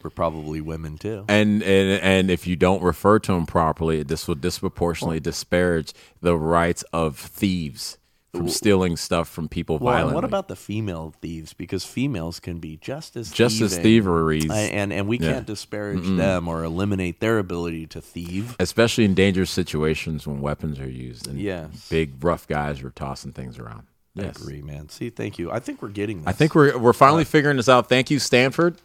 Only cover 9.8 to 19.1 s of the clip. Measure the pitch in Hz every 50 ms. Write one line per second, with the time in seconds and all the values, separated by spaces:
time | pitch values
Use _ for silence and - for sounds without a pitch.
9.8 | - - 76 80 80 78 76 160 - - - 196 180 - 98 - - - 101 110
10.8 | 110 101 85 80 80 78 78 _ - 85 85 80 78 - - - 82 - 95 92
11.8 | - - - 117 131 147 123 85 80 85 87 - - 92 85 82 82 78 80 -
12.8 | - 123 135 156 - - - 120 110 90 - - 117 123 110 110 110 98 90 85
13.8 | 87 110 113 113 101 92 85 82 80 80 78 78 78 78 107 107 107 - - 101
14.8 | 101 101 78 98 98 104 117 120 80 80 71 - - - 107 - - - 107 104
15.8 | 104 104 98 92 85 95 92 87 95 98 92 90 85 85 82 82 82 82 82 90
16.8 | 101 104 101 95 90 87 85 - 110 110 117 110 95 87 87 87 85 85 82 80
17.8 | 80 76 - 85 - - - 87 85 85 90 98 113 120 - - 92 - - 113
18.8 | 117 117 - 127 110 98